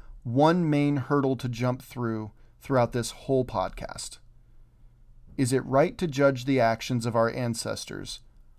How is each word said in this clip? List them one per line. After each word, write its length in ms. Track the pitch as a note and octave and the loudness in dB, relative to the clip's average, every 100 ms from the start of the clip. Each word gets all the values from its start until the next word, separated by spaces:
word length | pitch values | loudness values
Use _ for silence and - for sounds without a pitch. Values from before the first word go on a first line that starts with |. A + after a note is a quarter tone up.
| - - | -18 -12
one 460 | A#2+ B2+ D#3 F3+ D#3+ | -2 4 4 4 2
main 280 | D3 C#3+ C#3+ | 2 2 0
hurdle 400 | B2 C#3+ C3+ B2+ | 0 0 2 0
to 100 | B2 | -4
jump 340 | A#2 B2+ B2+ | -2 -2 -2
through 500 | - B2+ A#2 A2 G#2+ - - - | -8 -6 -4 -4 -8 -14 -20 -12
throughout 320 | - C3 A#2 | 0 2 2
this 200 | B2 A2+ | 0 -4
whole 340 | - - C3+ B2 | -6 0 0 0
podcast. 720 | F#2+ F#2 - - - - - - - - - - _ - - - - - - | -2 -4 -6 -12 -12 -14 -16 -20 -20 -20 -20 -20 _ -20 -20 -20 -20 -10 -2
Is 160 | B2 | 0
it 120 | C3 - | 0 2
right 320 | C3+ E3 - | 2 2 0
to 80 | F3 | -4
judge 380 | C3+ C#3+ B2+ C3 | 2 2 2 0
the 140 | C3 | 2
actions 460 | A2+ A2+ - B2 A#2 | 2 2 -2 -2 0
of 100 | A2+ | 2
our 140 | A#2 | 0
ancestors 920 | B2 A#2+ A2+ A2 G#2+ - - - - - - - | 0 -4 -4 -6 -8 -8 -10 -10 -14 -18 -20 -20